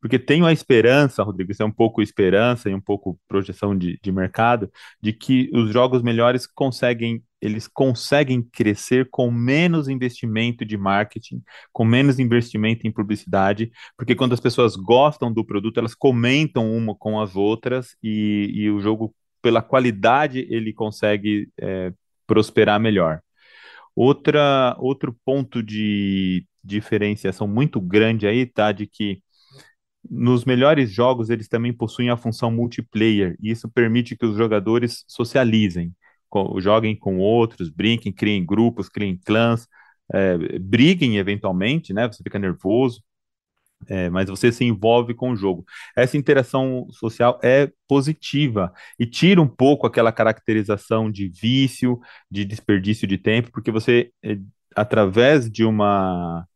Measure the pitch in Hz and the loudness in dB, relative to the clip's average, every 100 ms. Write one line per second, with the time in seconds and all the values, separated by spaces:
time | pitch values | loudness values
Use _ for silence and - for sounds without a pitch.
0 | 117 127 - 151 170 156 - 120 110 135 | 0 -2 2 4 4 2 4 6 6 6
1 | 143 - 104 92 92 104 107 - 113 113 | 4 0 -6 -4 -8 -4 -4 2 0 2
2 | 104 - 95 98 117 120 107 98 - 101 | -4 2 2 4 2 0 -4 -6 -4 -6
3 | - 87 _ 98 95 92 104 98 90 87 | -4 -12 _ -4 -4 -6 -2 -2 -2 -6
4 | 101 95 92 - 113 120 104 _ - _ | -6 -4 -4 0 2 2 -2 _ -20 _
5 | 107 110 - 127 127 117 110 110 127 127 | -6 -6 0 0 2 0 0 2 2 2
6 | 120 113 120 127 - - 135 120 123 120 | 0 2 2 0 -4 -4 -4 -2 -2 -2
7 | 117 117 117 _ 107 107 - - 135 120 | -4 -8 _ _ -8 -8 -10 -2 -2 -2
8 | - 143 143 127 117 - 107 104 - 127 | 0 0 2 -2 -4 -2 0 0 0 0
9 | 127 - 123 117 120 143 175 165 139 135 | 0 -2 -2 0 0 2 2 0 -2 -4
10 | 123 120 117 110 117 117 110 107 98 98 | -6 -6 -6 -2 -2 -4 -8 -4 -2 0
11 | 104 - - - - - - - 113 120 | -2 -8 -14 -16 -16 -20 -18 0 2 4
12 | 139 127 127 120 117 110 110 113 113 110 | 4 2 2 2 0 -2 -2 -2 -4 -6
13 | 104 104 - 98 98 104 113 _ - _ | -4 -4 -2 0 0 0 -4 _ -20 _
14 | 120 123 131 120 131 117 120 98 92 120 | -2 0 2 0 -2 2 0 0 2 4
15 | 147 147 123 110 107 101 101 113 113 - | 4 2 -4 -4 -4 -4 -4 -4 -6 0
16 | 139 120 120 139 156 131 110 113 113 104 | 0 2 2 2 0 -2 -2 -2 -4 -6
17 | 107 107 107 92 101 113 - 127 123 _ | -6 -4 -4 -2 -2 0 -4 -6 -8 _
18 | 110 107 104 104 101 - 107 104 101 110 | -6 -2 -2 -2 -2 -2 -2 -2 -2 -2
19 | 113 _ _ _ 120 113 110 131 127 104 | -6 _ _ _ 0 0 2 0 2 2
20 | 110 131 151 127 127 113 110 104 107 107 | 2 2 0 -4 -6 -6 -6 -6 -8 -2
21 | 107 104 104 104 104 - - 95 92 90 | -2 0 -2 -4 -4 -10 -8 -8 -8 -10
22 | _ _ _ 107 107 - 107 104 110 104 | _ _ _ 2 2 2 2 4 2 2
23 | 82 80 _ _ _ - - - - - | 0 -2 _ _ _ -20 -20 -20 -16 0
24 | 123 143 - 147 143 135 127 - 127 135 | 2 2 2 2 2 2 0 0 -4 -4
25 | - 117 - 139 123 123 107 107 107 104 | -6 -8 -4 -4 -4 -6 -6 -4 -2 -2
26 | 98 95 95 90 90 _ 95 101 - 107 | -2 -2 0 -2 -6 _ -8 -8 -4 -2
27 | 104 104 95 92 104 104 147 117 90 101 | -2 -4 -6 -6 -4 -2 -2 -2 0 2
28 | 110 113 104 117 123 - 107 98 104 _ | 2 2 0 0 -2 0 -2 -2 -8 _
29 | 104 95 _ _ _ - - _ _ _ | -8 -8 _ _ _ -20 -20 _ _ _
30 | - - 120 123 120 127 135 156 127 95 | -14 -4 0 2 2 2 4 4 0 2
31 | 120 123 110 117 110 117 117 117 117 - | 0 0 -2 -4 -4 -4 -4 -4 -6 -4
32 | 123 117 120 107 120 113 120 - 113 107 | -2 -2 -4 -4 -4 -2 -4 -6 -8 0
33 | 110 107 95 82 104 113 120 120 117 117 | 2 2 0 -4 -6 -6 -4 0 2 2
34 | 120 117 117 104 113 107 95 117 120 - | -2 -4 -4 0 0 0 0 0 0 -6
35 | _ - 117 139 127 110 107 87 85 87 | _ -8 -4 0 2 4 2 0 -8 -10
36 | _ _ _ 101 95 95 95 110 110 107 | _ _ _ -6 -4 -4 2 2 0 -4
37 | - 92 98 117 113 - 85 78 104 117 | -4 -2 2 2 0 -2 -10 -2 0 0
38 | 107 92 107 104 87 101 117 117 95 - | -4 -4 -2 -2 -2 0 0 0 -10 -6
39 | 101 92 - 107 117 117 117 _ _ _ | -6 -8 -2 0 2 0 -4 _ _ _
40 | _ 95 95 87 80 - 95 104 143 185 | _ -2 0 -2 -4 -8 -2 4 4 4
41 | 143 104 95 101 101 90 101 156 156 98 | 0 0 -2 -4 -4 -2 -2 -2 -4 -4
42 | 117 110 87 104 95 85 95 113 131 117 | -4 -6 -10 -6 -4 -4 -2 0 0 -2
43 | _ _ _ _ _ _ _ _ - 95 | _ _ _ _ _ _ _ _ -10 -6
44 | 90 90 95 95 123 117 123 107 110 117 | -4 -2 -4 0 0 0 -2 0 2 2
45 | 117 120 127 117 98 87 90 - - - | 0 -6 -6 -4 -4 -4 -8 -20 -12 -2
46 | 123 151 139 139 123 135 131 127 - 117 | 0 0 0 0 2 -2 -4 -6 -10 -8
47 | 113 - 120 123 120 131 139 _ _ 139 | -8 0 0 2 2 2 2 _ _ 0
48 | 135 156 - 139 147 107 90 - - _ | 0 -4 -4 -2 0 0 -4 -6 -20 _
49 | 120 - 165 190 147 - 131 143 117 - | -6 2 4 6 4 4 4 4 0 2
50 | 113 - 110 110 - 110 104 104 - 110 | 2 4 0 0 -2 -2 0 -4 -2 -2
51 | 110 98 98 85 113 131 131 - 127 120 | -2 -6 -8 -6 -2 0 0 0 -2 -2
52 | - - _ 98 101 110 - 101 95 107 | -8 -20 _ -8 -8 -8 0 0 0 -4
53 | 95 95 - 110 117 - 110 110 113 120 | -2 -2 0 0 -2 -6 -4 -4 2 2
54 | 120 _ 110 104 98 _ _ - 107 110 | 2 _ -10 -10 -10 _ _ -4 0 2
55 | 101 98 123 151 117 107 113 110 104 101 | 2 4 4 4 0 0 0 2 0 0
56 | 95 90 87 85 87 | 0 -4 -6 -10 -12